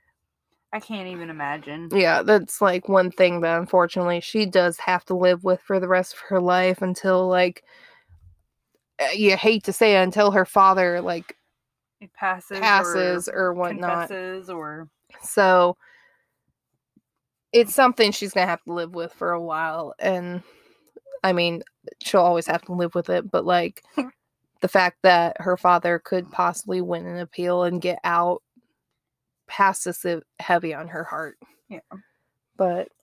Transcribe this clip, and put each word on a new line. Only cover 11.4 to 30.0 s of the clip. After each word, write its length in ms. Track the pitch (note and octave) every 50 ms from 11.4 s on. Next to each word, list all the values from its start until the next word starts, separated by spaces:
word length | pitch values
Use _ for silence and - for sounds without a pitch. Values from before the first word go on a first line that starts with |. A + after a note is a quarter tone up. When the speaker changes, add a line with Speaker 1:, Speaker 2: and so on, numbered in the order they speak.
| _ _ _ _ _ _ _ _ _ _ _ _
Speaker 1:
It 120 | G3+ - _
passes 460 | - G#3 F#3+ F#3 F3+ - - G3 F#3+
Speaker 2:
passes 680 | G#3 G#3+ G3+ G3 F#3 F3 F3 F#3+ F3+ F3+ F3+ F3 F3
Speaker 1:
or 80 | - - F#3 F#3
Speaker 2:
or 60 | F3+ F3
whatnot. 540 | F3+ F3+ F3 - E3+ F3+ F3 E3+ E3+ E3+
Speaker 1:
confesses 420 | E3+ G3 F#3 F#3 F#3 F#3 F#3+ F3+ F#3
or 380 | F3+ E3 D#3 D3+ D3+ D#3+ E3 - _ _ _ _ - -
Speaker 2:
So, 540 | - - - G#3+ G3 F#3+ F#3 F3+ F3 F3 F3+ - _ _ _ _ _ _ _ _ _ _ _ _ _ _ _ _ _ _ _ _ _ _ _ _ _ _ _ _ _ _ _ _ _ _
it's 220 | - A#3 A#3 G#3 -
something 380 | - C4 B3+ A#3+ - A3 G3+
she's 200 | G#3 - G#3 F#3+ -
gonna 120 | F#3+ F3+
have 160 | F3+ E3+ - _
to 100 | - E3+
live 200 | F3 E3 E3+ F3
with 180 | E3+ E3+ E3+ -
for 180 | - F3+ F3
a 100 | F3 E3+
while, 540 | E3+ E3 D#3 D#3 D#3+ D#3+ D#3 E3+ D#3 - - -
and, 440 | - F#3+ F#3 F3+ F3+ F3 F3 F3+ - _ _ _ _ _ _ _ _ _ _ - - C#5 C#5 - -
I 100 | F#3+ F3+
mean, 300 | F3 F3 E3+ E3+ E3+ - - _ _ _ - - -
she'll 200 | - - - F#3+
always 240 | F3 F3 F3 E3+ E3
have 140 | - E3 E3 -
to 100 | - F3+
live 200 | F3+ F3 E3+ -
with 140 | F3 E3+ -
it, 200 | F3+ F3 - G3
but, 120 | - F3 -
like, 400 | F3 F3+ F3 E3+ F3 - - - _ _
Speaker 1:
<laughs> 160 | D4+ B3 C4 - _ _ _ _ _ _ _ _ _
Speaker 2:
the 60 | -
fact 320 | F#3 - F#3+ F3+ F3 - _
that 400 | - F#3 F3+ E3+ E3+ E3 - -
her 160 | E3+ F#3 F3+
father 420 | - - F3+ F3 E3 - F3 F3 E3
could 320 | - - F#3 F#3 F3+ D#3+
possibly 480 | - - F3+ F3 E3+ - - G#3 F#3 F#3
win 260 | F3 F3 F3 E3 F3
an 100 | F3 F3 F3
appeal 440 | F3 - - - F3 F3 F3 F3+ F3+
and 180 | F3 F3+ F3
get 180 | E3+ F3+ E3+ - -
out 400 | F3 E3+ E3+ F3 F3 F3+ - - _ _ _ _ _ _ _ _ _ _ _ _ _ _ _ _ _ _ _ _
passes 580 | - - - G3 F#3+ F#3+ - - F3+ F3 -